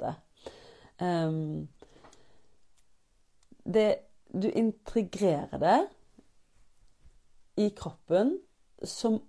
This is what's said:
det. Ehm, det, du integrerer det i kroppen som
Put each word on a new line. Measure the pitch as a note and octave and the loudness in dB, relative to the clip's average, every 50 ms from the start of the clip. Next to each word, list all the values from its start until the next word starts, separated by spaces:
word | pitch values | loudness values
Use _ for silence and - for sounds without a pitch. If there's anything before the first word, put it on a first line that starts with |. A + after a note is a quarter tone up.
det. | - - D#3+ - _ _ _ _ - - - - - - - - - - _ - F3 | -8 -8 -8 -8 _ _ _ _ -20 -20 -18 -20 -20 -20 -20 -20 -20 -18 _ -6 -4
Ehm, | F3+ F3 E3+ E3 D#3+ D#3+ D#3 D#3+ D3+ D3+ D#3 D#3 D3 - - - - - - - - - - - - - - - - - - - - - - - _ - _ _ _ _ _ _ _ _ - _ - - - - | -2 0 0 0 0 0 -2 -4 -4 -6 -6 -8 -10 -14 -20 -20 -20 -20 -20 -20 -20 -20 -20 -20 -20 -20 -20 -20 -20 -20 -20 -20 -20 -20 -20 -20 _ -20 _ _ _ _ _ _ _ _ -20 _ -20 -20 -14 -6
det, | - F3+ A3 G#3+ G#3+ - - - - - - - - - | 0 2 4 4 4 2 0 -4 -12 -20 -20 -16 -10 -6
du | F#3 F#3+ A3 | -4 -2 -2
integrerer | - - A3+ A3 G#3+ - - - - A#3 G3+ F3 - F#3 G3+ F#3 D#3 C#3+ C#3 - - C3+ | 0 2 0 0 0 -4 -8 -4 -2 -2 -2 -2 -2 0 2 2 2 2 -2 -6 -4 0
det | C#3+ E3+ G#3+ C#4+ F#4 - - - - _ _ - - _ _ - - _ _ - - - - _ - - - _ - - - - - - - - - _ - - | 2 4 4 4 2 0 -6 -16 -20 _ _ -20 -20 _ _ -20 -20 _ _ -20 -20 -20 -20 _ -20 -20 -20 _ -20 -20 -20 -20 -20 -20 -20 -20 -20 _ -2 0
i | G#3 G#3 G3+ | 0 0 0
kroppen | - - E3 - - _ - E3 F#3 A3 C#4 F#4 F#4+ - _ _ _ _ _ _ - - - | -2 -10 -12 -12 -10 _ 0 2 2 4 2 0 -2 -8 _ _ _ _ _ _ -12 -12 -12
som | - - - A3+ A3 G#3+ - | -8 -2 0 0 0 0 -2